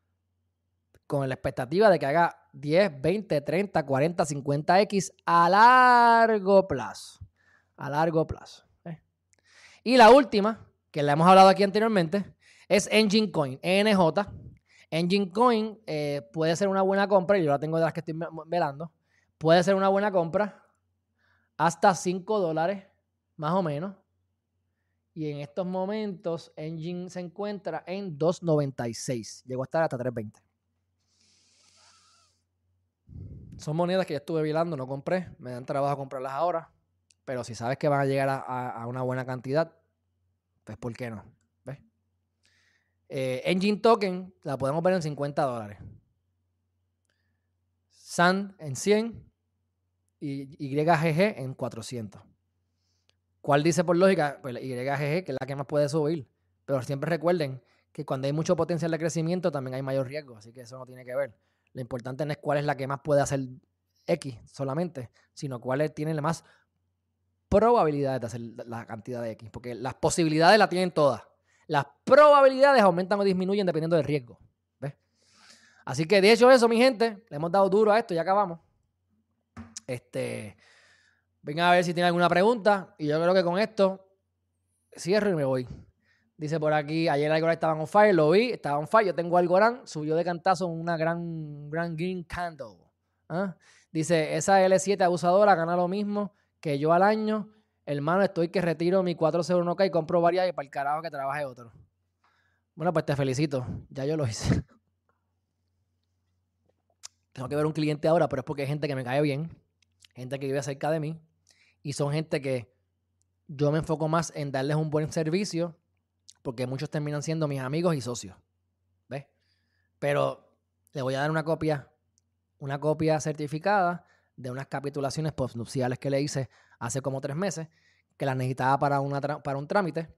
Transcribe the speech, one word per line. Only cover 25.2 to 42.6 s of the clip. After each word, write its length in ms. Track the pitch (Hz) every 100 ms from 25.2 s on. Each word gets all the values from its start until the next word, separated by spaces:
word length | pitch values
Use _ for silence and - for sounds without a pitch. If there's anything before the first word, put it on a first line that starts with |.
| 151
en 100 | 143
estos 260 | 143 - 185
momentos, 880 | 185 190 214 214 170 175 165 - -
Engine 540 | 156 165 160 175 180
se 100 | 180
encuentra 640 | 180 165 208 202 180 160 -
en 300 | 190 196 143
dos 260 | 156 175
noventa 460 | 175 151 139 131 120
y 60 |
seis. 480 | 113 - 123 104 -
Llegó 180 | 123 127
a 40 | 131
estar 160 | 165
hasta 160 | 160 127
tres 160 | 123
veinte. 260 | 117 107 - _ _ _ _ _ _ _ _ _ _ _ _ _ _ _ 1077 1077 1077 640 _ _ _ _ _ _ _ - - - - - -
Son 180 | - 156
monedas 300 | 175 185 175
que 80 |
ya 40 | 143
estuve 220 | - 165
velando, 380 | 156 156 170 147
no 80 | 127
compré. 480 | 139 151 180 175 -
Me 120 | 123
dan 160 | 123 127
trabajo 320 | 143 139 139
comprarlas 340 | 135 135 131
ahora. 400 | 135 170 165 156 _ _ _ _ _
Pero 180 | - 127
si 140 | 117 113
sabes 200 | 120 139
que 120 | 156
van 140 | 143
a 20 |
llegar 240 | 139 135 135
a, 80 | 135
a, 340 | - 127 127
a 160 | 107 117
una 160 | 127
buena 240 | 127 127 123
cantidad, 500 | 127 131 147 160 _ _ _ _ _ _ _ _ _
pues 160 | - 110
¿por 140 | 123
qué 180 | 113 120
no? 140 | 110 87 _ _ _
¿Ves? 160 | - 139 _ _ _ _ _ _ _ _